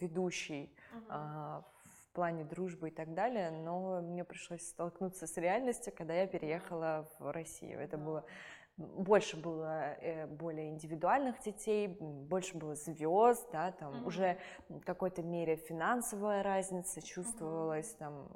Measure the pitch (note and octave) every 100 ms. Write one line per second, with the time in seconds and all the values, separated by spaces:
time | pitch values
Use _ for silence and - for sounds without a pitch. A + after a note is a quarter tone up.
0 | F3+ E3 F3+ - - C#3+ - - - A#3
1 | A3 D3 D3+ D3+ D3+ D3+ - - - -
2 | - - E3+ E3 D#3 E3+ F#3 E3+ D#3+ D#3+
3 | D#3+ E3 A3+ A#3 E3+ D#3+ D#3+ F3+ F#3+ F3+
4 | E3+ F3 F3 - - E3+ - - E3+ F3
5 | F#3 F#3 D#3+ - E3+ G#3+ B3+ A#3 - -
6 | D#3+ E3+ F#3+ F3 D#3 E3+ - E3+ D#3+ D#3
7 | D#3 - C#3 D#3+ D#3+ - - - D3 D3+
8 | D#3 D#3 D3 - - - - - D#3 -
9 | F#3+ G#3 - D#3+ E3 D#3+ D#3 D#3+ C#3+ -
10 | E3+ D#3+ D3+ D3+ E3 D#3 D#3 D#3+ D#3 D#3+
11 | F3 B3+ C4 A#3 G#3+ G3+ A3 G#3+ G#3 F3
12 | D#3 C#3+ C#3+ F#3 F3+ E3 D#3 D3 - D#3
13 | D#3 F#3+ A#3 A#3 - D#3 F3+ F#3 D3 C#3
14 | B3 E3+ F#3 F3 - - - D3+ - F3
15 | F#3 F#3 E3 E3+ E3 D#3+ - E3 F3 B3
16 | A#3 G3+ G#3 G3+ G3 F#3+ F#3 F#3 F3 -
17 | - F3+ F3+ - D#3+ D#3+ D#3+ D#3 D#3 -
18 | D3 C#3+ C3+